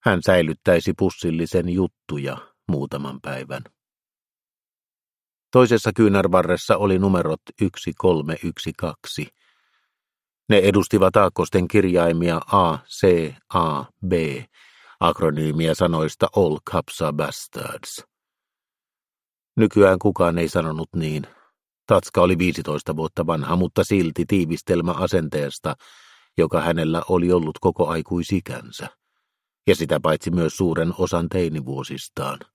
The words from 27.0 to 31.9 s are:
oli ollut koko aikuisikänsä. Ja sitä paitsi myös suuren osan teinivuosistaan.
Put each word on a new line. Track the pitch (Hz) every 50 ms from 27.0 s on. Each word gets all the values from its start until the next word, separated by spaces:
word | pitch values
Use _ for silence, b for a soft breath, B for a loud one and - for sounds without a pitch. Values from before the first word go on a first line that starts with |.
| 78 -
oli | 92 90 87 87 90
ollut | 87 82 78 78 -
koko | - 92 85 - 90 73
aikuisikänsä. | 82 82 76 - 90 87 85 - - 92 - - - 62 58 57 58 - - - _ _ _ _ _ _ _ _ _ _ _ _ _ _ _
Ja | - 95
sitä | - 82 73 80 76
paitsi | - 82 78 76 - -
myös | 82 90 85 80 -
suuren | - 98 87 80 82 82 82 87 -
osan | 90 87 - 87 85 82
teinivuosistaan. | - 92 90 82 78 78 67 62 69 67 - -